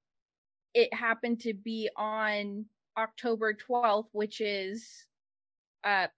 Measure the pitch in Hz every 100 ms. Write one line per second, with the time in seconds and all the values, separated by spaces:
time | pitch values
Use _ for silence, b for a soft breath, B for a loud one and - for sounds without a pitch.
0 | _ _ _ _ _ _ _ 240 226 -
1 | 233 233 240 233 233 196 226 220 214 -
2 | 214 214 214 208 202 202 214 _ _ -
3 | 220 - 247 226 220 214 - 247 240 208
4 | 220 208 214 - 208 196 190 220 - -
5 | - _ _ _ _ _ _ _ 202 196
6 | 180